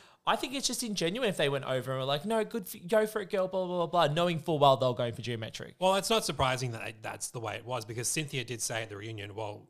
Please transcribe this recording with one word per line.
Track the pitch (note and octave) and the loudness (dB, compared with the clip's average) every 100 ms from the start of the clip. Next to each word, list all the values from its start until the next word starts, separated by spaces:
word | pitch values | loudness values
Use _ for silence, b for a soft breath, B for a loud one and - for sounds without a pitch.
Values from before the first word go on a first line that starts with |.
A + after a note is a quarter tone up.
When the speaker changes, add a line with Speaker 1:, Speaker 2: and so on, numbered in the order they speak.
| B B - | B B 0
Speaker 1:
I | G#3+ | 0
think | D4 | 0
it's | C4+ - | -4 -4
just | B3 | -2
ingenuine | A#3+ G3+ E3 G#3 A#3+ | -4 -2 -2 0 0
if | E3+ | 2
they | D3 | 2
went | C#3 C3 | 2 -2
over | C3 A#2+ | -2 -2
and | C3 | -4
were | C3 | 0
like, | C#3+ | -2
"No, | F#3 A3+ | 0 0
good, | G#3+ A#3 F#3+ | 0 -4 -8
for, | - | -12
go | F3 G#3+ G#3+ | 0 2 2
for | G#3+ | -2
it, | F#3+ | -2
girl, | G3+ F#3 | -2 0
blah, | F#3+ F#3 | 0 -2
blah, | F3+ E3+ | 0 0
blah, | F3 D#3 | 4 4
blah," | |
knowing | D3+ F3 E3 | 4 2 2
full | C#3+ D#3 | 0 6
well | C#3 C3 | 8 8
they're | B2+ | 4
going | A#2 A#2+ | 2 -2
for | A2 | -4
geometric. | A#2 A#2 A2 - - - | -6 -4 -6 -10 -12 0
Speaker 2:
Well, | F#3 G3 | 2 4
it's | F#3+ | 4
not | A3 | 2
surprising | A3 C#3 C3 B2+ B2+ | 2 2 2 2 -2
that | A2+ G#2 A2 | -6 -8 -8
that's | A2 G#2 - | -10 -8 -8
the | B2+ | -6
way | A2 G2+ | -6 -6
it | A2+ | -6
was | B2 | -6
because | G#2+ A2+ A#2 | -6 -4 -2
Cynthia | - D3 C#3 | -2 -2 -4
did | A#2 A#2+ | -6 -4
say | - A2+ | -4 -4
at | A2 | -4
the | G2+ | -8
reunion, | G#2+ A2 G2+ | -10 -8 -8
well, | G2+ G#2+ G#2 - | -6 -8 -8 -14